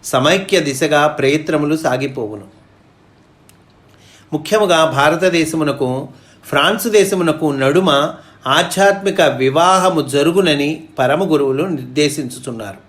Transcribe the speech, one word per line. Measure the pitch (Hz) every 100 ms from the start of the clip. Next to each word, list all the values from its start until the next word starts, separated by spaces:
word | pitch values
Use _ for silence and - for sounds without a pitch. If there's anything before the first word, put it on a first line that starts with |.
సమైక్య | - 135 139 190 190 190
దిశగా | 151 135 160 147 151
ప్రయత్నములు | 151 135 151 151 156 147 156
సాగిపోవును. | 156 127 139 131 110 104 98 - _ _ _ _ _ _ _ _ _ _ _ _ _ _ - - _
ముఖ్యముగా | 151 151 214 208 165 160 135
భారతదేశమునకు, | 147 165 185 170 160 160 151 139 131 127 143 - - _ -
ఫ్రాన్స్ | 147 151 214 233
దేశమునకు | 214 196 196 170 156 156 139
నడుమ | 135 156 185 143 156 - - - 131
ఆధ్యాత్మిక | 143 170 - 196 196 196 - 160 127
వివాహము | 131 139 170 190 185 165
జరుగునని | 131 139 147 175 185 143 143 156 - -
పరమ | 131 151
గురువులు | 185 151 139 135
నిర్దేశించుచున్నారు. | 185 151 127 127 147 147 131 - - 113 104 95